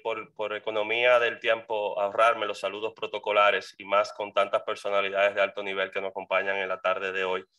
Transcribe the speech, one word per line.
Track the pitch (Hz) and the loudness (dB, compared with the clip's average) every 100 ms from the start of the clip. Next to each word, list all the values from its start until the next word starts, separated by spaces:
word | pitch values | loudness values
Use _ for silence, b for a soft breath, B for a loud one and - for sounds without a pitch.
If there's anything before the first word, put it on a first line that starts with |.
por, | 113 110 101 | -6 -6 -8
por | - 104 | -8 -6
economía | 104 110 110 107 113 123 120 | -4 -4 -2 0 2 6 6
del | 117 110 | 4 0
tiempo, | 117 113 - 110 104 - | 0 0 -2 -4 -2 -2
ahorrarme | 101 113 113 113 104 | -2 4 4 4 -2
los | 101 | -4
saludos | 98 104 110 | -6 -4 -8
protocolares | - 107 104 104 104 101 95 - - | -8 -8 -6 0 4 4 2 -2 -12
y | 98 | 0
más | 101 - | 2 2
con | - 101 | -4 -2
tantas | 202 202 156 | 0 2 0
personalidades | - 104 101 101 98 98 101 | -2 -6 -2 0 0 2 2
de | 101 | 2
alto | 98 107 | 0 -2
nivel | 101 98 95 | -6 -4 -4
que | 98 | -4
nos | 95 | -6
acompañan | 95 95 95 98 98 | -8 -2 -2 0 -2
en | 95 | -4
la | 92 | -2
tarde | 92 95 95 | -2 -2 -2
de | 92 | -2
hoy. | 92 92 - | -2 -4 -6